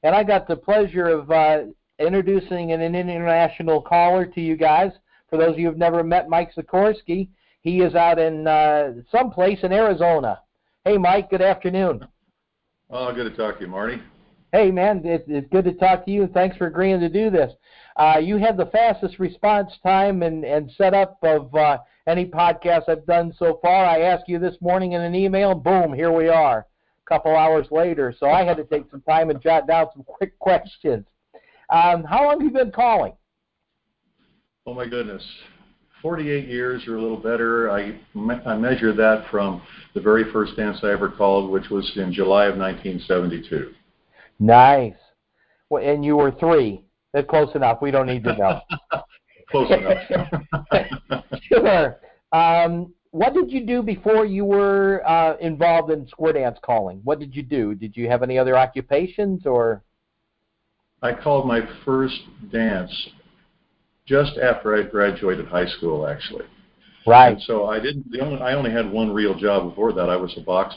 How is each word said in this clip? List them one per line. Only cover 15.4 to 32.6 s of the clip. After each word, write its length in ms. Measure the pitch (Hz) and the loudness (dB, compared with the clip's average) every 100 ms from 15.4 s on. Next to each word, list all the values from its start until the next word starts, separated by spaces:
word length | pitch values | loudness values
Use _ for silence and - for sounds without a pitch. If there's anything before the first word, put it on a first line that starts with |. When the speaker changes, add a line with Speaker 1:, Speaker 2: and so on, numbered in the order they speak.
| 139 | -2
Speaker 1:
good 140 | 185 180 | 0 0
to 80 | |
talk 320 | 180 185 185 185 | 0 2 2 -2
to 60 | |
you, 120 | 202 | -2
and 100 | 190 | -2
thanks 220 | 185 185 185 | 0 -2 -2
for 120 | 175 | -6
agreeing 320 | 156 190 190 | -2 0 0
to 100 | 170 | 0
do 200 | 170 220 | 0 0
this. 220 | 185 131 - _ _ - - | 0 0 -4 _ _ -18 0
Uh, 220 | 156 156 | 4 4
you 160 | 165 208 | 2 0
had 200 | 220 202 | 0 0
the 100 | 170 | -2
fastest 520 | 214 233 262 190 - | 2 2 0 -6 -6
response 540 | 185 180 208 208 202 - | -8 -2 0 0 -2 -4
time 400 | 185 190 202 190 | 0 2 2 0
and, 220 | 170 160 139 | -2 -4 -2
and 260 | 147 143 - | -4 -4 0
setup 400 | 190 196 190 - | 2 4 0 0
of, 300 | 165 156 143 147 | 0 0 0 2
uh, 240 | 151 135 - _ - | 2 2 -6 _ -4
any 200 | 170 180 | -2 -2
podcast 580 | 160 170 170 180 170 170 | 0 0 0 0 0 0
I've 180 | 160 156 | -4 0
done 280 | 170 170 165 | 0 0 -2
so 220 | 170 160 | -2 0
far. 220 | 170 185 | 2 4
I 160 | 185 165 | 4 2
asked 300 | 170 180 180 | 2 0 -4
you 100 | 175 | -6
this 160 | 180 180 | -6 -6
morning 320 | 175 185 185 | -2 -2 -2
in 80 | 175 | -4
an 120 | 170 | -4
email, 380 | 175 196 190 202 | -2 -2 0 0
and 100 | 180 | 0
boom, 320 | 131 190 170 | 2 2 2
here 200 | 135 165 | -2 0
we 160 | 165 165 | 2 2
are, 300 | 165 147 117 | 4 2 0
a 500 | 107 _ _ _ - | -4 _ _ _ -4
couple 260 | 160 156 160 | -2 2 2
hours 320 | 160 160 139 | 4 2 0
later. 460 | 151 175 160 131 120 | -2 -2 -2 -4 -2
So 120 | 143 | 2
I 160 | 165 175 | 2 2
had 100 | 160 | -2
to 80 | |
take 260 | 151 151 143 | -4 -6 -8
some 120 | 139 | -16
time 280 | 147 160 160 | -2 0 0
and 120 | 143 | -2
jot 260 | 156 160 135 | 0 0 2
down 200 | 160 160 | 0 0
some 100 | 139 | -6
quick 360 | 135 - 190 _ | -20 -10 -10 _
questions. 680 | - 175 202 - 156 117 101 _ _ - _ _ _ | 0 0 0 -8 -4 -4 -6 _ _ -20 _ _ _
Um, 360 | 165 170 175 156 | 2 4 2 0
how 180 | 202 | 0
long 160 | 294 294 | 2 2
have 40 | |
you 60 | 302 | 0
been 220 | 254 | 0